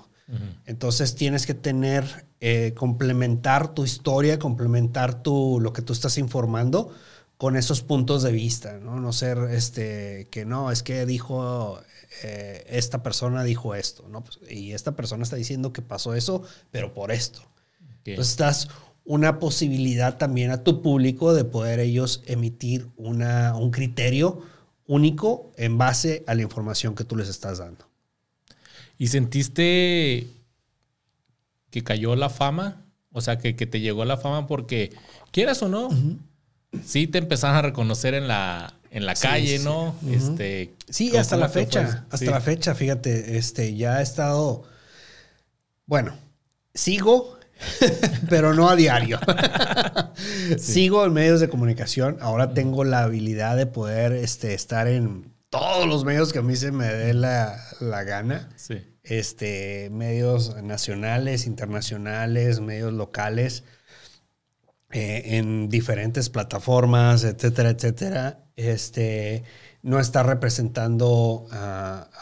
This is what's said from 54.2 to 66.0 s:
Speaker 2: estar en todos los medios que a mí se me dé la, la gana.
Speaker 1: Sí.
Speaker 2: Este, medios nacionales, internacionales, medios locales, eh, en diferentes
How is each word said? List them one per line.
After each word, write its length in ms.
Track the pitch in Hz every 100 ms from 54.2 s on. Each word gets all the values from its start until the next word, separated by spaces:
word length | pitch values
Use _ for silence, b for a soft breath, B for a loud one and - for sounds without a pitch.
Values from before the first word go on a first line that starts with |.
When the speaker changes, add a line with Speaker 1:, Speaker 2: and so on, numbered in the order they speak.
| 120 - 113
Speaker 2:
estar 320 | 98 - 113 117
en 440 | 123 110 95 - _ -
todos 360 | 139 180 185 170
los 180 | 151
medios 280 | 135 147 160
que 60 | 147
a 40 |
mí 140 | 120 127
se 160 | 139
me 140 | 139 117
dé 280 | 110 113
la, 460 | 120 127 123 110 107 - -
la 240 | 120 101
gana. 440 | 98 101 113 160 - -
Speaker 1:
Sí. 260 | - 104 - _
Speaker 2:
Este, 880 | - 113 104 - 104 98 98 101 101
medios 640 | 107 117 117 123 123 113 110
nacionales, 840 | 104 104 - 101 110 120 135 127 120
internacionales, 1160 | 107 104 104 101 104 104 110 113 117 120 113
medios 320 | 107 107 113
locales, 720 | 110 101 - 107 113 127 - - B B B B B B _ _ _ _ _ -
eh, 460 | - 104 107 107 113
en 300 | 110 107 107
diferentes 600 | 113 117 104